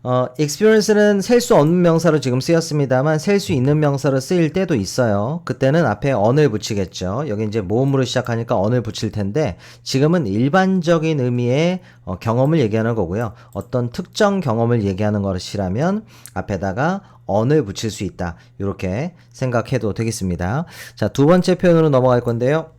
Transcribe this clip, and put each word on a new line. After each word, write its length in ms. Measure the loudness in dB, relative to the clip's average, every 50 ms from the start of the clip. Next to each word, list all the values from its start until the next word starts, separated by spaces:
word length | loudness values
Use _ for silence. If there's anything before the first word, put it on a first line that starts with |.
어, 260 | -2 0 0 0 0 -2 -2 -4
experience는 800 | -4 -4 -2 2 4 4 4 4 4 4 4 4 4 4 4 2
셀 220 | 2 2 2 2
수 140 | 4 4 4
없는 240 | 4 4 4 4 4
명사로 400 | 4 4 4 4 2 2 2 2
지금 180 | 0 0 -2 -2
쓰였습니다만 800 | 0 2 0 0 0 -2 -2 -2 0 0 0 0 2 2 0 0
셀 180 | 0 0 0 0
수 100 | 0 -2
있는 300 | -2 0 2 2 2 2
명사로 400 | 2 0 0 0 0 0 0 0
쓰일 320 | 0 0 0 0 0 0 0
때도 220 | -2 -2 0 0
있어요. 640 | -2 -2 -2 -2 0 0 2 2 0 0 -2 -4 -6 -6
그때는 420 | -8 -4 0 2 2 4 2 2
앞에 280 | 2 0 0 0 -2 0
on을 340 | 2 2 4 4 4 4
붙이겠죠. 800 | 2 2 -2 -4 -4 -4 -4 -4 -4 -6 -8 -6 -4 -4 -4 -4
여기 160 | -4 -4 -4 -4
이제 160 | -2 -2 -4
모음으로 460 | -2 0 0 0 0 2 2 0 0
시작하니까 520 | 0 -2 -4 -2 -2 -4 -4 -2 -2 0
on을 240 | 0 0 0 0 0
붙일 300 | -2 -4 -8 -6 -6 -6
텐데 460 | -4 -4 -6 -2 -2 -2 -2 -2 -4 -10 -16 -20 -20 -16 _
지금은 420 | -4 0 2 2 2 2 2 0
일반적인 960 | 0 0 0 0 2 2 2 2 2 0 0 2 2 0 2 2 0 0 0
의미의, 600 | 0 0 0 0 0 0 2 2 2 0 -2 -4 -8 -16 -20 _ -10
어, 120 | -10 -10
경험을 420 | -4 -2 -2 0 2 2 2 2 2
얘기하는 360 | 2 2 0 0 0 0 0
거고요. 380 | -2 -2 -2 -2 -4 -4 -6 -8 -14 -20 -12
어떤 380 | -12 -12 -10 -4 -4 -4 -4 -4
특정 500 | -6 -10 -12 -10 -2 0 0 0 0 0
경험을 440 | -2 -2 0 0 0 0 0 0 0
얘기하는 380 | -2 -2 -2 -2 0 0 0
것이라면 840 | -2 -2 -4 -4 -6 -8 -6 -4 -4 -4 -2 -2 -2 -2 -2 -4 -6 -12 -20 -20 -20 -12 -10
앞에다가 680 | -10 -6 -6 -6 -4 -4 -4 -4 -2 -2 -2 -4 -6 -10 -16 -20 -18 _
on을 400 | -2 -2 0 2 2 2 0 0
붙일 260 | -2 -8 -8 -8 -8
수 140 | -6 -6 -8
있다. 320 | -8 -6 -6 -8 -8 -8 -12 -20 _ _
이렇게 580 | -8 -6 -6 -6 -6 -6 -4 -4 -4 -6 -8 -10 -16 -20 _ -10
생각해도 600 | -6 -4 -2 -2 -2 -2 -2 -4 -2 -2 -4 -4
되겠습니다. 680 | -2 -4 -4 -4 -4 -4 -4 -4 -2 -4 -4 -4 -4 -6 -8 -14 -20 -20 -20 -6
자, 140 | -4 -4 -2
두 160 | 0 2 4
번째 300 | 4 4 4 4 2 0
표현으로 340 | 2 4 4 4 4 4 4
넘어갈 320 | 4 4 4 4 2 2
건데요. 500 | 0 -2 -4 0 0 0 0 -2 -4 -8 -18